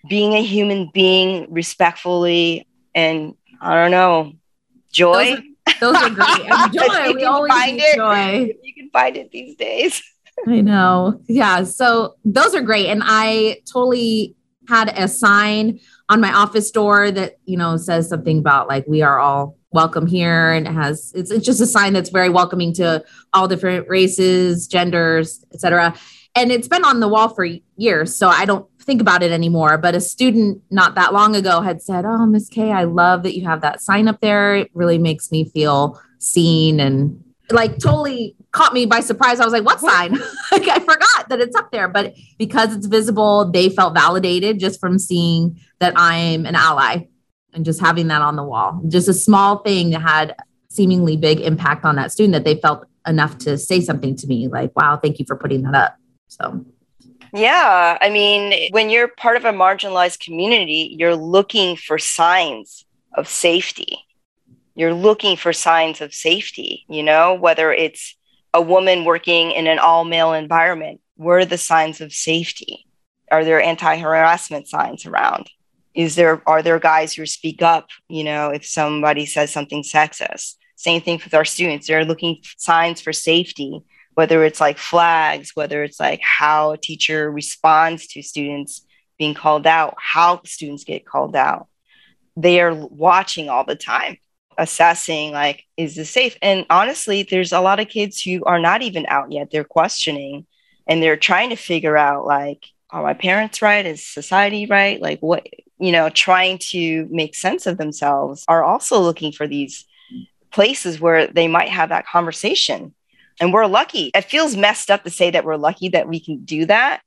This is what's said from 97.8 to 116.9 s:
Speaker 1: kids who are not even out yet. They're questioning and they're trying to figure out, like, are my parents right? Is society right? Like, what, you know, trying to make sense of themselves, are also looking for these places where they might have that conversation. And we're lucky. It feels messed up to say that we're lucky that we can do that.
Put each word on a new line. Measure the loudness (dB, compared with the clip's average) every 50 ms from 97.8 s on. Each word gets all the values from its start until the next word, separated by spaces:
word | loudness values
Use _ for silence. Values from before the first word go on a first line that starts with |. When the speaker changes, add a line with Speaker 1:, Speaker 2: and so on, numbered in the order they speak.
| -2 -6
Speaker 1:
kids | -6 -6 -6 -6 -8 -10
who | -8 -6 -6 -4 -2
are | 0 0 2
not | 2 0 0 0 -4
even | -6 -8 -8 -4
out | -2 -2 -2 -2 -4
yet. | -8 -10 -8 -6
They're | -6 -6 -6
questioning | _ -2 0 0 0 -2 -6 -6 -6 -6 -8 -10 -12 -16 -16 -18 _ _ _ _ _ _ _ _
and | -2 0 2
they're | 2 2 2
trying | 0 0 0 0 0 0 -2
to | -6
figure | -10 -6 -6 -6 -2 -2 0 2
out, | 2 2 2 0 -2 -2
like, | -2 -2 -2 -2 -6 -12 _ -20 _ _ _ _ _
are | -10 -6 -4
my | -4 -4
parents | -2 -2 -2 0 0 -2 -4 -6 -2
right? | 0 2 2 2 0
Is | -4 -10 -12 -16
society | -16 -14 -14 -8 0 0 2 2 2 -2 -6 -4
right? | 0 0 2 2 0 -2 -4
Like, | -6 -8 -6 -4
what, | -2 -2 -2 -2 -4 -12 -20 -20 _ _ _ _
you | -2 0
know, | 2 2 2 2
trying | 0 0 2 2 2 2 2 0 -2 -6 -10 -10
to | -6 -4 -4 -2 -4 -4 -6 -6
make | -6 -6 -6 -6 -8
sense | -6 -4 -4 -4 -4 -6
of | -6 -6
themselves, | -6 -8 -8 -8 -4 -2 -2 -2 -2 -4 -6 -8 -10 0
are | 0 2 2 2
also | 0 0 -2 -2 0 0 2
looking | 2 0 -2 -2 -8 -10
for | -6 -6 -8
these | -6 -4 -6 -8 -8 -10 -20 _ _ _ _ _ _ -20 -20 -20 _ _ _ _ _
places | 2 2 2 2 2 -4 -8 -8 -6 0
where | 0 2 4 4 2
they | 2 0 0 0
might | 2 2 0 0 0
have | -2 -4 -2 -2
that | -2 -6 -6
conversation. | 0 -2 -2 -2 -2 -8 -6 -4 -4 -2 -2 -2 -4 -6 -8 -10 -18 _ _ _ _ _ _ _ _ _ -2
And | 0 2 4
we're | 4 2
lucky. | 4 2 0 0 0 -6 -8 -6 -2 -2
It | -2 -2
feels | 0 0 0 0 0 0
messed | 2 2 0 0 -2 0 -2
up | -2 -2 _
to | -12
say | 0 0 0 2
that | 2 -2 -2
we're | -2 -4
lucky | -2 -2 -2 -2 -2 -6 -2
that | -2 -2 -2
we | -2 -8 -10
can | -8 -10 -12 -12 -10
do | -8 -6 -4 0
that. | 0 2 2 2 0